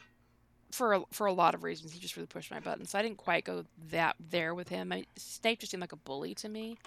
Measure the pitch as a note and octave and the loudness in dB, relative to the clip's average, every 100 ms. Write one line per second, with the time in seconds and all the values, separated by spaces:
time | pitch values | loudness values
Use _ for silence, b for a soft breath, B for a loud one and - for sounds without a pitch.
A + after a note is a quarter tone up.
0 | B B _ _ _ _ - - A#3+ G3 | B B _ _ _ _ -10 2 6 6
1 | - - G#3 F3+ E3+ F3 E3+ D#3+ D#3+ E3+ | 4 0 2 8 8 6 -2 -6 -8 -10
2 | F3+ E3+ E3+ F3 E3 - E3 - E3+ G3+ | -10 -8 -8 -8 -8 -6 -4 -6 -4 -2
3 | A3+ G3+ - E3+ E3 F3 E3 - D#3+ E3 | -2 -2 0 2 2 -6 -6 -14 -4 2
4 | E3 - D#3+ F3 D#3+ F3 F3 F3+ F#3 F3+ | 2 2 0 0 0 -2 -4 -4 -2 -4
5 | - - - - A3+ A3+ G#3+ F#3 F3 D#3+ | -6 -12 -12 -2 0 0 -4 -6 -8 -10
6 | - C3+ D#3+ D4 G#3+ G#3+ A3 A#3 | -8 -6 -6 -6 -8 -8 -10 -12